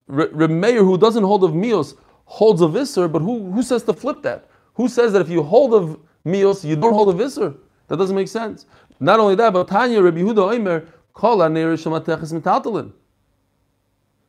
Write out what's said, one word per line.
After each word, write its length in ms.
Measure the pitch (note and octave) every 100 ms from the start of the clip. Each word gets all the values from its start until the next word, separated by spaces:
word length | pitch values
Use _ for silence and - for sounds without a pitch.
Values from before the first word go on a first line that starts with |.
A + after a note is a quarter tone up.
| -
Re-, 200 | C#3 E3
Reb 180 | D3+ D#3+
Meir, 320 | D#3+ G3+ A#3+
who 140 | F#3+ F#3
doesn't 260 | G#3+ A#3
hold 200 | F#3+ G#3 F3+
of 60 |
mios, 440 | D#3 A3+ G#3 D3 - _ _ _
holds 360 | - A3 F3+
of 120 | E3
isur, 380 | F3+ C#4 - F3
but 100 | D#3
who, 280 | E3 A#3+ F#3+
who 120 | G3
says 200 | B3+ A#3+
to 100 | A3
flip 280 | F3+ B3 -
that? 260 | C3+ A2+ - _ _ -
Who 120 | A#3+
says 240 | A#3+ A#3
that 80 | G3
if 80 | D#3+
you 120 | E3+
hold 320 | D3 G#3+ C4+
of 260 | A3 E3 D#3 _ _ D3
mios, 380 | G3 G3 G3
you 120 | D3+ D#3
don't 180 | A#3
hold 160 | G#3+ G#3
of 60 | F3
isur? 400 | C4+ C#4+ F#3 C#3 _ _ _
That 100 | D3+
doesn't 180 | F#3+ F#3+
make 120 | F#3+
sense. 380 | A3 A3+ G3 - _ _ _
Not 200 | C#3+ A3
only 140 | G#3 F#3+
that, 160 | A3+
but 160 | F#3 F3+
Tanya, 320 | G3 B3 A3+
Reb 140 | F3+ E3
Yehuda 380 | F#3+ A3 F#3
Omer, 320 | A#3+ G3 E3 D#3+ _ _
kol 240 | - G#3 A3+
hanei 360 | D#3+ D#3+ E3 D#3+
shel 180 | E3 D#3+
mateches 320 | D#3 D#3+ D#3 D#3+
metaltalin. 520 | F3+ A3+ A#3+ G3 G#2+ - _ _ _ _ _ _ _ _ _ _ _ _